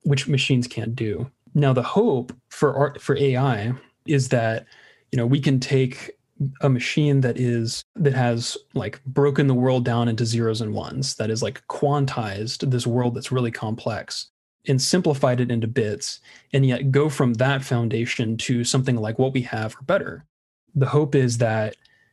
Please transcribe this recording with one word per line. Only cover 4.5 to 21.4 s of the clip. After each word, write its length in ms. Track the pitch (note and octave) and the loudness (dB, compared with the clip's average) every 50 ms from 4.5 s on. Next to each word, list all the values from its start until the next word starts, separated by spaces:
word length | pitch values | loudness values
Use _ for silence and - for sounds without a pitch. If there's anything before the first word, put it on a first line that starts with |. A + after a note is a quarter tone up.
| A2 - - - _ - - - _ _ _ _ | -2 -4 -8 -12 _ -20 -20 -20 _ _ _ _
you 60 | - | -2
know, 80 | B2+ A#2 | 0 2
we 160 | A#2 C3+ D3 | 2 2 2
can 180 | C3+ D#3 C3+ C3 | 4 2 2 2
take 520 | C3 - C#3 C3+ C3 B2 B2+ - - - - _ _ _ _ - C#3+ C#3 - - | 2 2 2 2 2 0 -2 -8 -14 -16 -18 _ _ _ _ -6 -6 -6 -2 0
a 60 | - C#3+ | 0 2
machine 520 | C3 A#2+ - - - D#3 D3+ D3 C#3+ C#3 | 2 2 0 -2 0 2 2 4 4 4
that 180 | C3 A#2+ A#2 - | 2 2 0 0
is, 460 | B2+ A#2+ A#2+ A#2 A2+ A2+ - - - _ - | 0 0 0 0 -2 -4 -6 -8 -12 _ -4
that 180 | - E3+ C#3+ | 0 0 2
has, 460 | C3 C3 B2+ A#2+ A#2 A#2 A#2+ - - - - _ - | 2 2 2 2 0 0 -2 -6 -8 -10 -12 _ -6
like, 260 | C3+ G#2 - - - - | -6 -6 -6 -8 -10 -12
broken 400 | C3+ C3 C#3+ C#3 C#3+ C#3 D3+ D3 | -4 0 2 2 2 4 4 4
the 80 | C#3 C3 | 4 4
world 300 | B2 B2 C3 C3 B2+ A#2+ | 4 4 4 2 2 2
down 240 | B2 A#2 A#2+ A#2+ A#2+ | 2 2 2 2 2
into 180 | A2+ A2+ A#2+ | 0 0 0
zeros 340 | A2 A2+ A#2 A#2 A2+ A2 A2 | 0 0 0 0 0 0 -2
and 140 | A#2 G#2+ G#2 | -2 -4 -4
ones, 400 | G2 - - - C3+ C3+ C3+ - | -6 -6 -6 -6 -6 -4 -4 -4
that 160 | - A2 G#2+ | -4 -4 -4
is, 140 | A2 A2+ A#2+ | -2 -2 -4
like, 200 | G2+ - - - - | -4 -6 -8 -10 -12
quantized 1000 | - - - C#3+ C#3+ D3 C#3 C3+ - - A2+ G#2 G2 G2+ A2 A#2+ - - - C#3+ | -4 0 0 2 2 2 0 0 -2 -4 -4 -4 -4 -6 -6 -8 -6 -4 -2 0
this 180 | B2+ B2 A#2+ B2 | 0 0 0 0
world 260 | A#2 B2 B2 A#2+ A#2+ | 0 2 2 0 -2
that's 160 | B2 A#2+ - | -4 -4 -4
really 220 | B2+ B2+ B2 A#2 | -2 -2 -2 -2
complex 800 | A2+ - - A2 A2 A2 - A#2+ G#2+ E2 - - - - - - _ _ _ _ _ _ - | -4 -4 -4 -4 -6 -4 -4 -6 -6 -6 -8 -10 -12 -12 -12 -14 _ _ _ _ _ _ -2
and 160 | - C#3 C3 | 0 0 0
simplified 580 | C3 - - F3+ F3+ E3 D3 C3+ - C3 B2 A#2+ | 2 2 2 2 2 2 2 2 2 2 2 2
it 120 | B2 A#2+ | 0 0
into 160 | A#2+ A#2 A2 A2 | 0 0 -2 -2
bits, 520 | A#2 - A2 G#2 G#2 G2+ - - - - _ - - - _ _ | -2 -2 -2 -2 -4 -6 -8 -10 -10 -12 _ -20 -20 -20 _ _
and 140 | - C#3 C3+ | 0 2 2
yet 240 | C3 B2 - C#3 C3+ | 2 2 2 0 2
go 180 | C3 C#3 D3 D#3 | 2 4 2 2
from 260 | C#3 - C#3+ B2 A#2 | 2 2 2 2 2
that 280 | A2 B2+ C3+ C#3 C3+ | 2 2 2 2 0
foundation 760 | C3 - C3 A#2+ A#2 A2+ A2 A2+ A#2 A#2+ - - B2 A2 A2+ | -2 -2 -2 0 0 0 0 -2 -2 -2 -2 -2 -2 -2 -4
to 280 | A2+ - - C3 A#2+ A#2+ | -4 -2 -2 -2 0 0
something 320 | - - C3+ B2+ C3 B2 | 0 0 0 0 0 0
like 200 | A#2 G#2+ G#2+ A2 | 0 -2 -2 0
what 160 | - C3 C3+ | 0 0 0
we 100 | C3+ C3 | 0 -2
have 340 | A#2+ - - A2 A2 A2 - | -4 -4 -6 -6 -6 -6 -8
or 60 | - | -8
better. 420 | C3+ - F3+ G3 - - - - - _ _ _ _ _ _ _ _ _ - | -2 -2 -2 0 -2 -6 -12 -16 -18 _ _ _ _ _ _ _ _ _ -2
The 120 | C#3+ C3 | 0 0
hope 280 | B2+ - D3 D#3 C#3 C#3 | 2 2 2 2 2 2
is 240 | C#3+ C3 B2 A#2 | 2 2 2 2
that, 380 | A#2 | 0